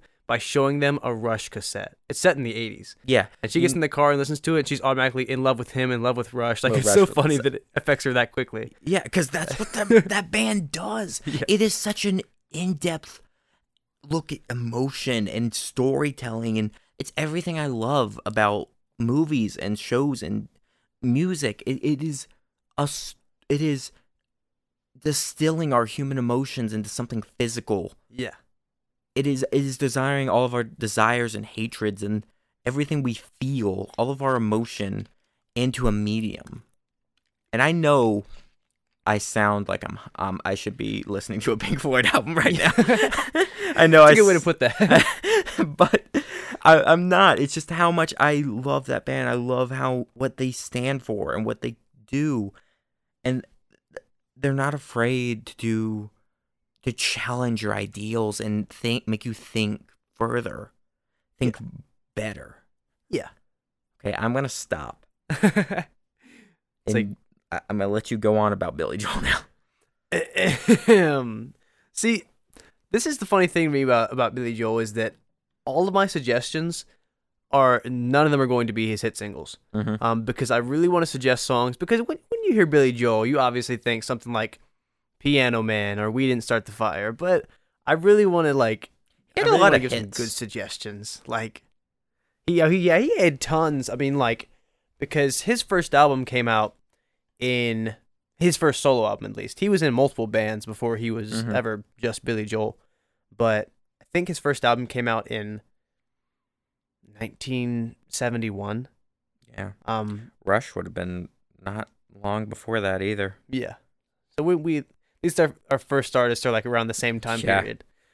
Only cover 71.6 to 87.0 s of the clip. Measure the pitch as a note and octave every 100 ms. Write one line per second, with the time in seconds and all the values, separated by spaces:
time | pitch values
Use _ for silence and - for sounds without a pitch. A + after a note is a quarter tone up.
71.6 | _ _ _ - A3+ A3 - _ _ -
72.6 | - _ - A3+ D#4 C#4 G3+ G3 F3 F3
73.6 | D#3+ C#3 C3 A#2 A2+ B2+ A#2 B2 A#2 A2+
74.6 | A2 A2+ A2 A2 A2 _ _ _ _ _
75.6 | C3+ C#3+ F#3+ G3 G3 D#3+ A#2+ A#2+ - D#3+
76.6 | E3+ - - _ _ _ _ _ - C#3
77.6 | C3 A#2+ B2 B2+ A#2+ C#3+ D3+ C#3+ C3 A#2+
78.6 | A2+ A2 A2 G#2 A2+ - G#2 D#2 D2+ -
79.6 | _ G#2+ G#2+ G#2+ A#2 A2+ A2 A#2+ B2+ A#2+
80.6 | A#2+ D3+ F3+ F3 E3 C3+ B2+ B2+ - B2
81.6 | B2 - F3 A3+ A#3+ D#4 - A#4 G#4+ A3
82.6 | D#3+ D3 C3 A#2+ A#2+ A2 A#2 C#3+ B2 A#2+
83.6 | A#2 A#2+ A#2+ A2+ - B2 A#2+ A2+ A2 -
84.6 | _ _ _ _ _ _ C#3+ C#3+ B2 A#2
85.6 | A2 G#2+ G2+ G2+ G#2+ B2 C3 A#2+ - A#2
86.6 | - G#2 G#2+ D#2+